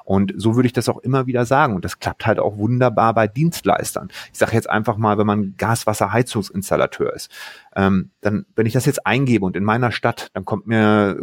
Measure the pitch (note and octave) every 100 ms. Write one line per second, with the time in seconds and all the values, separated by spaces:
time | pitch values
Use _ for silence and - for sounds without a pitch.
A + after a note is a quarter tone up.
0 | - G2 G2 G2 G#2 A#2 B2 B2 A#2+ -
1 | A#2 C3+ B2+ A#2+ A#2+ C3+ D3 F#2+ F2+ -
2 | - - - G#2+ - G#2 G#2+ B2 B2+ A2
3 | A2+ A2+ G#2+ G#2+ E3+ - G2 - - -
4 | - - - - A2 A2+ - G#2+ A2 G#2
5 | A2 G#2 G#2+ G#2 G2 G2 G#2 A#2 - G#2+
6 | G2+ A2 A#2+ A#2 F#2+ - F#2 D2+ C2 -
7 | - - - - - - - - G2 F#2+
8 | - _ G#2 G#2 - - A2+ B2+ C#3+ C3
9 | G2 A#2 C#3 A2+ F#2 F2 G#2 A2+ B2 -
10 | A#2+ - - - F#2 G#2 G#2+ A2+ G#2+ G#2+
11 | G2+ F2